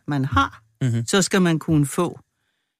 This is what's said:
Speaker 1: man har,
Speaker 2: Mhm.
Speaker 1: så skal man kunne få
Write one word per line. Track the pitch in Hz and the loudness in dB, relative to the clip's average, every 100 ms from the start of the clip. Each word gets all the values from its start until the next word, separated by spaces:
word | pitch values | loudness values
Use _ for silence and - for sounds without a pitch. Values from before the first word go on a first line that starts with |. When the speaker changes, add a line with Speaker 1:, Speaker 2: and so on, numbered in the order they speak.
| - | -6
Speaker 1:
man | 143 135 | -4 0
har, | 277 277 - _ - | 0 -2 -4 _ -6
Speaker 2:
Mhm. | 131 117 117 | -2 -2 0
Speaker 1:
så | 196 | 0
skal | 175 202 | 2 2
man | 180 160 | 2 0
kunne | - 156 143 | 2 2 2
få | - 175 - _ _ _ _ _ _ | -2 -4 -6 _ _ _ _ _ _